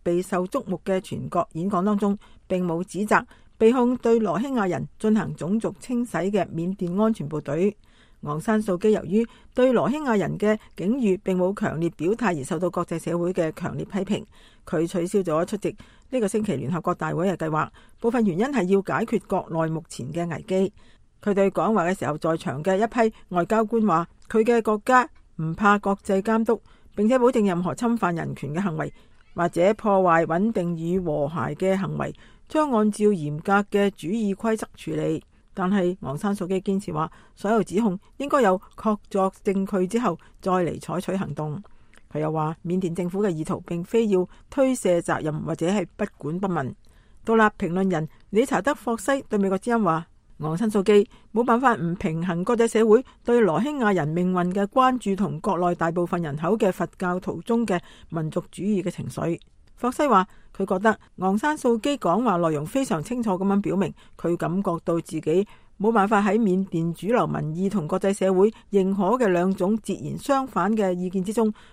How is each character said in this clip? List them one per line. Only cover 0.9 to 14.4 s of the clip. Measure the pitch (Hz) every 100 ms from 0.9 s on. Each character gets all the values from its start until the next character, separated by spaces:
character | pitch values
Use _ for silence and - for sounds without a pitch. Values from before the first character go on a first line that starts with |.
| 190
全 | - - 131
國 | 180 -
演 | 160 190
講 | 180 202
當 | 208
中， | 202 202 - - -
並 | 185 180
冇 | 165
指 | 180 170 214
責 | 185 - - - -
被 | 220
控 | 262 240 254
對 | 233 226
羅 | 208 160
興 | 269
亞 | 254 190
人 | 147 147 -
進 | 214 220
行 | 160 151
種 | 156 220
族 | 190 196
清 | - 240
洗 | 240 170
嘅 | 180 208 170
緬 | 160 170 190
甸 | 175 185
安 | 220
全 | 226 147
部 | 151
隊。 | 147 151 202 - - _ _ -
昂 | 147 147
山 | 196 214
素 | 214 -
基 | 214
由 | 208 -
於 | 208 233 - -
對 | - 254
羅 | 226 151
興 | 294
亞 | 285 214
人 | 147 156
嘅 | 208 220 - -
境 | 170 269
遇 | 220 185
並 | - 185
冇 | 180 202
強 | 214 156
烈 | 170
表 | - 165
態 | 233 220 160
而 |
受 | 127 165
到 | 175
國 | 180 175
際 | 165
社 | 170 170
會 | 175
嘅 | 185 160
強 | - 170 143
烈 | -
批 | 196
評， | 190 214 - -